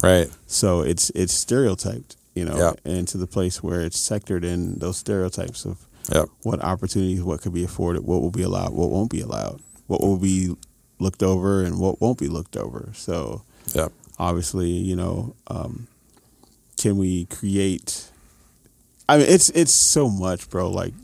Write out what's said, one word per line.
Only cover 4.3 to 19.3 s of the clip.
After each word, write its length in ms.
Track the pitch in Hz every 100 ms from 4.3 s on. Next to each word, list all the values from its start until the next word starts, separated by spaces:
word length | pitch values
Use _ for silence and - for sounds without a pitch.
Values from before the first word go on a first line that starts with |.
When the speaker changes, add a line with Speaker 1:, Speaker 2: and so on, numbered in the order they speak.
| 92
Speaker 2:
in 340 | 85 87 87 87
those 180 | 90 90
stereotypes 640 | - 101 92 - 92 -
of 140 | 98 95 - - -
Speaker 1:
Yep. 160 | 80 - -
Speaker 2:
what 200 | 113 90
opportunities, 600 | 87 92 95 104 92 92
what 180 | 90 80
could 140 | 98
be 100 | 85
afforded, 400 | 90 - 87 87
what 160 | - 90
will 100 | 73
be 120 | 98
allowed, 300 | 92 92 90
what 160 | - 87
won't 200 | 95 113
be 100 | 82
allowed, 380 | - 52 50 - - - -
what 160 | 92
will 160 | 98 95
be 360 | 95 95 90 - - _ _ -
looked 240 | 95 -
over 400 | 95 92 95 98
and 160 | 90 92
what 220 | 92 -
won't 180 | 110 127
be 100 | 71
looked 280 | 80 - -
over. 340 | 50 60 -
So 480 | 107 - 85 62 57 - - -
Speaker 1:
Yep. 160 | - 80 - - -
Speaker 2:
obviously, 520 | 87 87 82 95 85
you 260 | 87 92 90
know, 380 | 90 92 113 - -
um, 400 | - 87 - 117 _ _ _ _ _ _ _ _ -
can 220 | 110 98
we 260 | 95 90 87
create, 800 | - 101 98 98 92 - - - - _ _ _ _ - _ _ _ -
I 80 | 147
mean, 80 |
it's, 200 | 139